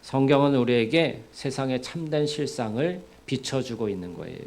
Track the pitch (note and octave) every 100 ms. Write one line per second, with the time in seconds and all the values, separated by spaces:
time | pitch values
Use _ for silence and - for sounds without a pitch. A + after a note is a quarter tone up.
0 | - C3+ C3+ C#3 C#3+ C3+ A#2+ A#2+ A2+ D#3+
1 | D#3 A2+ - - C#3+ C3+ C3+ B2+ B2+ F3
2 | D#3+ D3+ D3 - C#3 - A2+ A2 D#3+ F#3
3 | - - - C3 C3 C3+ B2+ A2+ A2 F#2+
4 | F2 E2+ D#2+ E2+